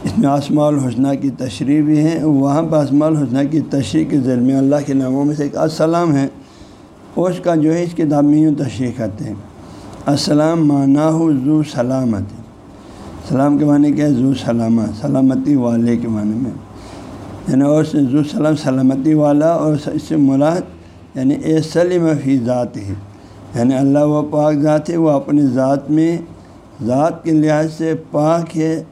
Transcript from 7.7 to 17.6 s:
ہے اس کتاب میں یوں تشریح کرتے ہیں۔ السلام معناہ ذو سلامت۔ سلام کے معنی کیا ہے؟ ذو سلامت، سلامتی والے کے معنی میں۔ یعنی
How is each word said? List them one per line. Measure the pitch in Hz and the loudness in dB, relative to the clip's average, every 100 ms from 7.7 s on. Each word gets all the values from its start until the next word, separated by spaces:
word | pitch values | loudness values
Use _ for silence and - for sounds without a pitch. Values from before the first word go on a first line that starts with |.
ہے | 165 | 0
اس | 175 170 | -2 -2
کتاب | 156 147 | 0 2
میں | 147 151 | 4 4
یوں | 156 143 | 4 2
تشریح | 139 101 127 123 | -4 -4 -6 -4
کرتے | 110 98 127 | -6 -6 -10
ہیں۔ | 101 - - - - - - - | -12 -14 -20 -20 -20 -18 -10 -2
السلام | 139 - 151 156 170 151 | -2 2 2 2 2 2
معناہ | 143 139 143 156 160 165 143 131 | 2 4 4 2 2 2 0 2
ذو | 156 | 0
سلامت۔ | 151 143 120 131 127 104 98 - - - - - - - - - - | 0 -2 -2 0 0 -2 -6 -12 -20 -20 -20 -20 -20 -20 -18 -16 -4
سلام | 131 139 143 | 0 2 2
کے | 147 | 2
معنی | 143 147 | 4 4
کیا | 147 147 | 2 2
ہے؟ | |
ذو | 127 131 | 2 2
سلامت، | 127 - 117 113 117 107 - | 0 -2 -2 2 0 0 -4
سلامتی | 143 139 131 131 131 143 | -2 2 2 2 0 0
والے | 120 117 117 117 | 2 0 2 0
کے | 117 | -2
معنی | 107 104 110 | -4 -2 -2
میں۔ | 127 92 - - - - - - - - - | -4 -8 -16 -20 -18 -18 -18 -16 -16 -12 -2
یعنی | 131 | 2